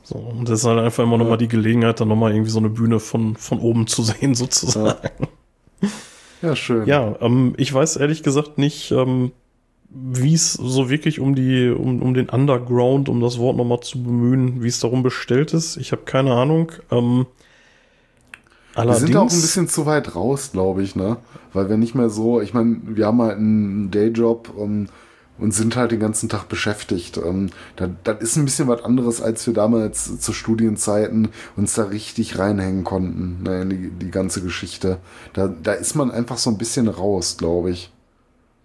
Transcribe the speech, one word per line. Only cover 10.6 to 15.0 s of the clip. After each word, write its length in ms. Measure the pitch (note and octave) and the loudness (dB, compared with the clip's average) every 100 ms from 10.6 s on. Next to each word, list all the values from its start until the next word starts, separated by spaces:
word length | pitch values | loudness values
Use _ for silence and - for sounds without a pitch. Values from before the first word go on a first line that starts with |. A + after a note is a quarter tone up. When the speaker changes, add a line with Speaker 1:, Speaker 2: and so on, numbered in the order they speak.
| B2+ C3 B2+ | -2 0 2
Speaker 1:
wirklich 280 | D3 D#3+ - | 0 0 0
um 160 | C3+ | 0
die, 340 | C3+ C3 B2+ B2 | 2 2 2 2
um, 300 | A#2+ B2+ B2 | 2 0 0
um 120 | B2+ | 0
den 140 | B2+ B2 | 0 0
Underground, 800 | A#2+ C#3+ B2 B2 B2 B2 C#3 C3+ | 2 4 2 2 2 4 2 2
um 120 | A#2+ | 0
das 180 | A#2+ A#2+ | 0 0
Wort 180 | B2 A#2+ | 0 0
nochmal 240 | A#2+ A#2+ | 0 -2
zu 200 | - B2+ | -4 -8
bemühen, 600 | A#2+ A#2+ A#2+ C3 B2+ B2+ | -2 0 2 2 2 0
wie 60 | A#2 | -2
es 100 | A#2 | -2
darum 240 | A#2 B2+ | 0 2